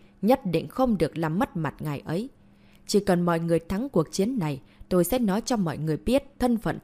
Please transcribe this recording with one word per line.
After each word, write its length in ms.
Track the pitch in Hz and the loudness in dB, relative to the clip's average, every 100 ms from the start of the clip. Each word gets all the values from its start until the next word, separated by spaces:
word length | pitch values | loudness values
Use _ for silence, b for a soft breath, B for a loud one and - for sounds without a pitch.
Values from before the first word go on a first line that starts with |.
| B B | B B
nhất 180 | 196 262 190 | 2 2 2
định 220 | 165 143 | -2 -2
không 300 | - 262 202 | -2 0 2
được 200 | 156 160 | 0 -2
làm 200 | 165 165 | -2 -2
mất 180 | 320 175 | -2 -2
mặt 180 | 151 - | -6 -6
ngài 220 | 151 143 | -8 -8
ấy. 280 | - 160 247 b b b b b - | -6 -6 -6 b b b b b -2
Chỉ 140 | 208 | 0
cần 220 | 202 175 | 2 2
mọi 180 | 175 165 | 2 0
người 180 | 165 165 | 0 0
thắng 300 | - 190 277 | 0 -4 0
cuộc 240 | 196 156 | 0 0
chiến 260 | - 196 262 | 0 -2 0
này, 220 | 156 135 b b - | -2 -6 b b -2
tôi 160 | 180 | 2
sẽ 140 | 175 254 | 2 2
nói 240 | 220 190 | 2 0
cho 120 | - 240 | 0 -2
mọi 220 | 170 131 | 0 -2
người 180 | 156 151 | -4 -2
biết 260 | - 262 - - | 0 0 0 -2
thân 200 | 247 226 | 0 0
phận 200 | 170 - | -2 -6